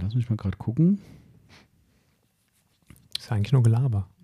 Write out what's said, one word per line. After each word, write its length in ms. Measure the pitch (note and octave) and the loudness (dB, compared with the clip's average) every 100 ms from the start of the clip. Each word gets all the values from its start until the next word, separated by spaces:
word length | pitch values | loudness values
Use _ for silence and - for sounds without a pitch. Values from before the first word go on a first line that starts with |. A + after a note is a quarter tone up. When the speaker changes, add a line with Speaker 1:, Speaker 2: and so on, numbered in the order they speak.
Speaker 1:
lass 140 | F#2+ B2 | -2 -2
mich 140 | A#2 | -2
mal 60 | G#2+ | -2
gerade 220 | G2 - | -4 -4
gucken. 420 | - A#2+ F3 G3+ - - - _ _ - _ _ _ _ _ _ _ _ _ _ _ _ - - _ - | -4 2 2 2 -6 -20 -20 _ _ -20 _ _ _ _ _ _ _ _ _ _ _ _ -20 -20 _ -20
Speaker 2:
Ist 120 | - | -6
ja 60 | G#2+ | -4
eigentlich 180 | G2+ | 0
nur 100 | C3+ | 4
Gelaber. 440 | A2+ A#2 C3+ G2+ - _ | 4 2 0 -2 -4 _